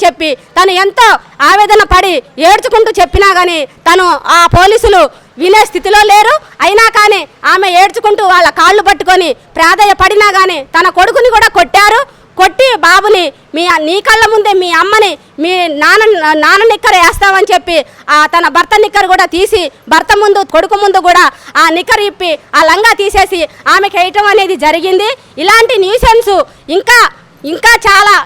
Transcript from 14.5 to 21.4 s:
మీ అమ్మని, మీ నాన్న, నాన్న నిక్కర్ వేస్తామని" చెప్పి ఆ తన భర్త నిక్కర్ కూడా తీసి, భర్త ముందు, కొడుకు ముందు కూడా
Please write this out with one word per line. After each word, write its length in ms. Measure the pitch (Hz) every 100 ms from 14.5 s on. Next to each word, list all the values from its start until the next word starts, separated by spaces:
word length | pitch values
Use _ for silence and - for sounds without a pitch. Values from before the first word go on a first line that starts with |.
మీ 180 | 381 359
అమ్మని, 460 | 330 381 440 403 302 _ -
మీ 280 | 330 370 339
నాన్న, 520 | 294 311 403 440 370
నాన్న 440 | 311 311 302 392
నిక్కర్ 320 | 453 427 440 370
వేస్తామని" 520 | 339 - 392 381 -
చెప్పి 320 | 359 - 320 - - -
ఆ 160 | 294 302
తన 220 | 339 320
భర్త 220 | 302 349 427
నిక్కర్ 280 | 415 403 381
కూడా 180 | 381 349
తీసి, 460 | 339 403 415 311 - -
భర్త 280 | 320 359 403
ముందు, 220 | 415 392
కొడుకు 360 | - 311 339 403
ముందు 220 | 403 381
కూడా 340 | 349 349 311 -